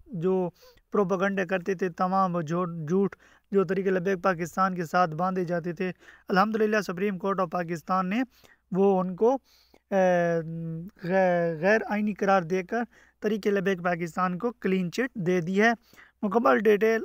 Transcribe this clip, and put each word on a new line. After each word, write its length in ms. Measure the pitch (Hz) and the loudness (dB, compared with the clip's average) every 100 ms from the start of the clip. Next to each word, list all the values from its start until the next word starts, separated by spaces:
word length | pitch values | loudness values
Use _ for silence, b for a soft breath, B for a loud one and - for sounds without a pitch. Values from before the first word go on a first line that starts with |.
| - | -12
जो 400 | 196 180 185 175 b b b _ | -4 0 0 -2 b b b _
प्रोपेगेंडा 520 | 208 185 190 196 196 | -2 0 0 0 -2
करते 300 | 180 190 175 | -2 -2 -4
थे, 140 | 185 190 | -4 -4
तमाम 440 | 170 180 190 190 | -2 0 2 0
वो 100 | 175 | -2
झो-, 440 | 151 170 180 170 151 | -2 -2 -4 -6 -2
झूठ 260 | 185 196 - b b _ | 0 0 -4 b b _
जो 120 | 196 | 0
तहरीक 220 | 175 190 190 | 2 0 0
लेबैक 320 | 190 175 190 | 0 0 0
पाकिस्तान 560 | 190 170 170 - 190 | 0 -2 -4 0 0
के 100 | 175 | -2
साथ 240 | 165 180 180 | -2 2 2
बांधे 360 | 156 185 185 | 0 -2 -2
जाते 280 | 170 175 170 | -2 -4 -4
थे, 160 | 160 185 B B B - | -6 -6 B B B 0
अल्हम्दुलिल्लाह 500 | 190 214 220 214 214 | 2 2 2 2 0
सुप्रीम 360 | 190 175 208 185 | -2 -2 -4 -2
कोर्ट 240 | 196 190 | -2 -2
of 100 | 175 | -2
पाकिस्तान 560 | 180 170 170 - 185 180 | -4 -4 -6 -2 -2 -2
ने 180 | 220 262 b b b _ | -2 -4 b b b _
वो 280 | 180 196 185 | 2 4 2
उनको, 360 | 185 175 220 269 | 0 0 0 0
अ, 40 | b b b b - 196 185 175 170 170 160 165 165 165 175 - | b b b b -2 2 4 4 2 0 -4 -8 -8 -8 -12 -10
गै-, 580 | 170 190 185 175 170 160 | -2 2 4 2 0 0
गैर 220 | 185 220 - | 2 2 0
आइनी 220 | 208 214 | -2 -2
करार 320 | 196 196 196 | 0 2 2
देकर 400 | 160 185 175 226 233 b b _ | 2 -2 -2 -4 -6 b b _
तहरीक 240 | 214 214 208 | -2 -2 0
लेबैक 340 | 202 185 185 | 0 0 0
पाकिस्तान 580 | 180 175 175 185 180 180 | -2 -2 -4 -2 -2 -2
को 120 | 240 | -4
क्लीन 400 | - 202 190 175 | -4 -2 0 -2
चिट 200 | - 262 233 | -4 -4 -4
दे 220 | 170 185 | -2 0
दी 140 | 165 | 0
है। 200 | 190 226 226 b b b _ | 2 2 0 b b b _
मुकम्मल 360 | 208 214 262 247 | -2 2 4 4
डिटेल 440 | 214 208 220 226 | 4 4 2 0